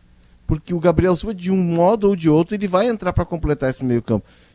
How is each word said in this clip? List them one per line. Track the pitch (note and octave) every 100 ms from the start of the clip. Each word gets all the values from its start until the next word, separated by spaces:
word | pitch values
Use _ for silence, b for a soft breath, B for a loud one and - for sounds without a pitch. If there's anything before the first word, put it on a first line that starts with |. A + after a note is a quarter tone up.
| _ _ b b -
Porque | D#3 -
o | F3
Gabriel | F3 D#3+ F3+ F3
Silva, | G#3+
de | F#3 F3+
um | F#3+
modo | F3 E3+ F3 A3+ G3+
ou | G3
de | D#3+
outro, | D3+ E3+ G#3
ele | G3+
vai | F#3 A#3+
entrar | A3 F#3
pra | F3 F3+
completar | E3 D#3 D3 C3
esse | B2+
meio | C3 A#2+
campo. | - G#2+ - b b